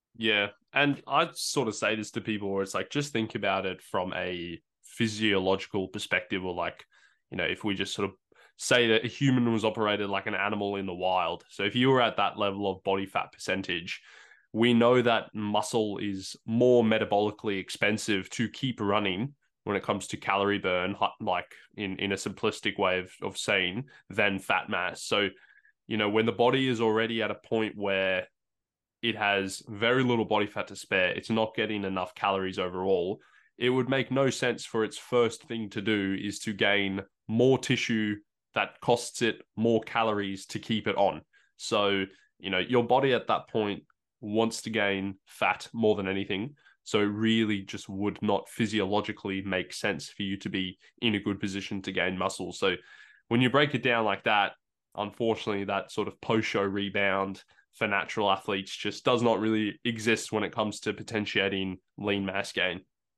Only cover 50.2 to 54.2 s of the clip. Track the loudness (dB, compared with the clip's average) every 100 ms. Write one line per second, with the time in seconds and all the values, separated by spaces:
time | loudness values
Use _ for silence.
50.2 | -6 -4 -4 -4 -6 -10 _ _ 0 0
51.2 | -2 -4 -4 -6 -6 -8 -6 -2 0 0
52.2 | -2 -4 -8 -2 0 0 -8 -20 -20 _
53.2 | _ 2 4 4 2 2 2 2 2 0